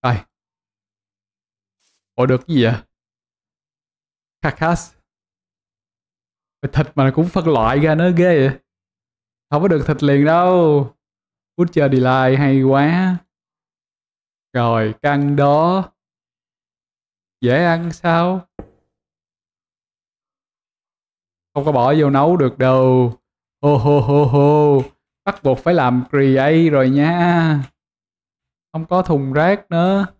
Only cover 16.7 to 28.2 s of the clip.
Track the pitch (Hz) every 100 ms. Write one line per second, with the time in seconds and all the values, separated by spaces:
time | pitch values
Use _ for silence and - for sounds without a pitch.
16.7 | _ _ _ _ _ _ _ 120 131 175
17.7 | 165 170 165 175 165 175 185 175 _ -
18.7 | _ _ _ _ _ _ _ _ _ _
19.7 | _ _ _ _ _ _ _ _ _ _
20.7 | _ _ _ _ _ _ _ _ - 143
21.7 | 139 123 151 147 139 147 180 131 - 131
22.7 | 131 131 127 123 113 _ _ _ _ 147
23.7 | 143 123 147 113 143 143 143 143 151 147
24.7 | 139 123 _ _ _ - 196 143 131 -
25.7 | 175 127 123 123 147 139 131 135 160 165
26.7 | 143 131 139 147 175 175 175 165 151 131
27.7 | _ _ _ _ _